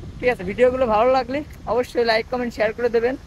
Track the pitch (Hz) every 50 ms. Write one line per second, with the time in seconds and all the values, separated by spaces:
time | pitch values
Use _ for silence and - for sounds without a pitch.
0 | - - - - - 247 233 - 185 185 202 208 247 254 247 262 262 226 214 208
1 | 233 254 262 262 254 247 262 294 294 - - - - - 214 247 247 - - 240
2 | 233 233 220 220 226 - 254 247 247 240 - - 214 220 214 233 240 233 220 233
3 | 226 247 269 311 -